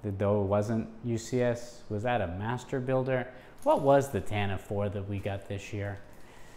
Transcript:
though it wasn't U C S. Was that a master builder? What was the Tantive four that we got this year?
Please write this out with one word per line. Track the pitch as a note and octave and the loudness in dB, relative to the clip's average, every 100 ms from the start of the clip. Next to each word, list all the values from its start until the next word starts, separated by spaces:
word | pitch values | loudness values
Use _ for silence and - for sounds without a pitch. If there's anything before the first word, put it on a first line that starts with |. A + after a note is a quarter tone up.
| G#2+ G2 | -4 0
though | G2+ G#2 | 4 4
it | G2 | 4
wasn't | G#2 G#2+ A2+ - - A#2+ | 4 4 0 -2 -6 -2
U | A2+ | -2
C | - B2+ | 0 2
S. | A#2+ A#2 - - - | 2 0 -4 -12 -6
Was | G#2+ | -4
that | A#2+ A#2+ | 0 0
a | F2+ | 0
master | F#2 A2 B2 - C#3 | -2 -4 -4 -2 -2
builder? | B2+ C3 B2+ B2+ A#2+ - - - | 2 2 2 0 -2 -8 -18 -4
What | C#4 D4+ | 2 4
was | C#3 C#3 C3 | 8 6 6
the | G2 | 0
Tantive | F2 G#2 G2+ F#2+ | 0 0 0 -2
four | - G2+ G2+ | -2 -2 -2
that | G2+ G2 | -2 -4
we | G2+ | -4
got | G2 G2 - | -4 -6 -6
this | G2+ - | -8 -6
year? | G#2 G2+ G2+ - - - - - | -6 -6 -8 -12 -16 -16 -16 -16